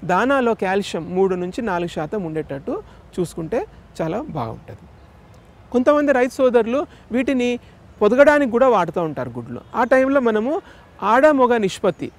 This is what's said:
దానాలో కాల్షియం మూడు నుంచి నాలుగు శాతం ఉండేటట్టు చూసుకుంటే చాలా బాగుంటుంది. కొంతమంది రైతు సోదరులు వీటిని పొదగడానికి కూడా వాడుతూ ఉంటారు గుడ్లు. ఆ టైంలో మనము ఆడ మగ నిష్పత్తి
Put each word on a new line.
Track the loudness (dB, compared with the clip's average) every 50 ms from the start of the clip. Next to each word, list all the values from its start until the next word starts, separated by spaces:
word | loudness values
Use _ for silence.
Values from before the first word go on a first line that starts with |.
| -4
దానాలో | -2 0 0 2 2 2 2 2 0 0
కాల్షియం | -2 -2 -2 -2 -2 -4 -4 -6 -8 -8 -4 0
మూడు | 0 0 2 0
నుంచి | -2 -4 -6 -6 -6
నాలుగు | -6 -4 -4 -4 -4 -6
శాతం | -6 -6 -8 -6 -6 -6 -6
ఉండేటట్టు | -6 -6 -8 -8 -8 -10 -10 -8 -8 -8 -8 -8 -12 -20 -20 -20 -12 -6 -6
చూసుకుంటే | -6 -6 -6 -10 -8 -6 -4 -6 -6 -6 -12 -20 -20 -16 -10 -8
చాలా | -6 -6 -6 -6
బాగుంటుంది. | -8 -8 -8 -8 -8 -8 -10 -12 -16 -20 -20 -20 -20 -20 -20 -20 -20 -20 -20 -20 -20 -20 -20 -20 -20 -20 -20 -20 -10 -4
కొంతమంది | -2 0 2 2 2 2 4 2
రైతు | 2 2 2 0 0
సోదరులు | 0 2 2 4 2 2 0 -2 -4 -4 -6 -10 -20 -12 -6
వీటిని | -4 -2 -2 0 -2 -2 0 -2 -4 -4 -8 -14 -20 -20 -20 -16 -6 0
పొదగడానికి | 2 4 6 6 6 6 6 4 4 2
కూడా | 2 2 4 4
వాడుతూ | 4 4 2 0 -2 -4
ఉంటారు | -4 -4 -4 -6 -8 -8
గుడ్లు. | -8 -10 -12 -10 -12 -14 -14 -8 -4
ఆ | -2 0
టైంలో | 2 4 4 4 4 2 2
మనము | 2 0 0 0 -2 -2 -4 -6 -6 -10 -18 -20 -20 -20 -14 -6 -2
ఆడ | 0 2 4 6 4
మగ | 6 4 4 4 2 2
నిష్పత్తి | 0 -2 -4 -2 -2 -2 -2 -2 -6 -12 -12